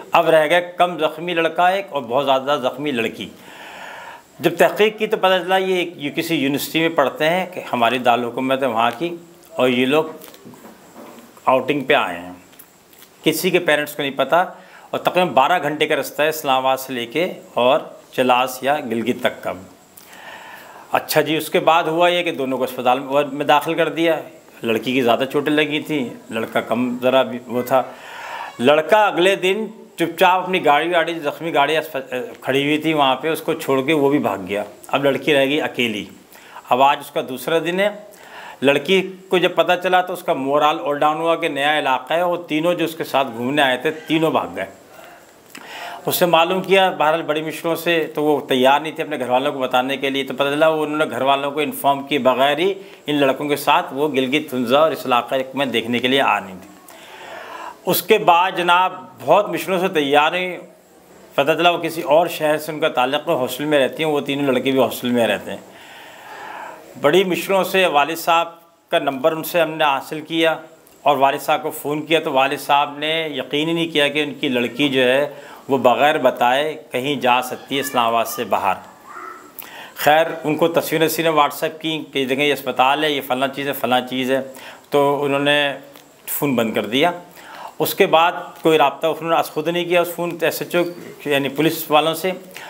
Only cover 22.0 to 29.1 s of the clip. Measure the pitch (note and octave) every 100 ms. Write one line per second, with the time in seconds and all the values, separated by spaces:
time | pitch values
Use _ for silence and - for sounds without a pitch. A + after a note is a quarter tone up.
22 | F3 F3 F3 D3 C3 C3 B2 - B2 C3
23 | C#3 C#3 C#3+ C#3+ D3 D3 E3 E3 D#3+ D3
24 | E3 D#3+ - - - - A2+ A2+ C3 B2+
25 | A#2+ A2+ C3 D3 C#3+ D3+ D3+ D3+ D3+ D3+
26 | A#2+ - - A2 A2+ B2+ - A#2 B2 B2
27 | B2 C3 A#2+ A#2+ A#2 A#2+ B2 C3 B2+ -
28 | - - - - - - A#2+ D3+ D#3 G#3+
29 | G#3